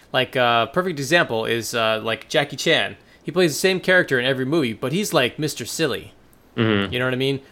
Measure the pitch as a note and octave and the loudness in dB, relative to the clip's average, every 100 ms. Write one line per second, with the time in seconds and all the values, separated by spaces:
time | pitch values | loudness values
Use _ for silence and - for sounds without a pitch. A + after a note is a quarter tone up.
0 | - C3 B2 C3 A#2+ A#2 A2+ F#3 F#3 C#3+ | -4 -2 0 2 2 2 2 -2 -2 -4
1 | C3+ E3+ D#3 A2+ A2+ A#2 G#2+ A#2+ A2 A2 | 2 2 2 -2 -2 -2 -2 -2 0 0
2 | A2 A2+ - D#3 C#3+ C3+ E3+ C#3 G2+ G2+ | -2 -4 -2 -2 -2 -2 0 2 0 -8
3 | _ - - E3 F3 C3+ F#3+ F#3 - F#3 | _ -14 -4 2 2 2 0 2 2 2
4 | - B2+ B2 C3 C3 E3+ C3 G#2+ C3 E3+ | 4 2 2 0 0 0 0 -4 -4 -2
5 | G#3 D#3+ A#2+ - D3+ - A2+ - D#3 F#2+ | 0 2 2 0 -6 -6 -8 -2 -2 -2
6 | F#2+ - _ _ _ - A2+ G#2 G2 B2 | -10 -20 _ _ _ -2 2 2 0 -2
7 | B2+ B2+ C3+ C3+ - | -2 0 -2 -2 -8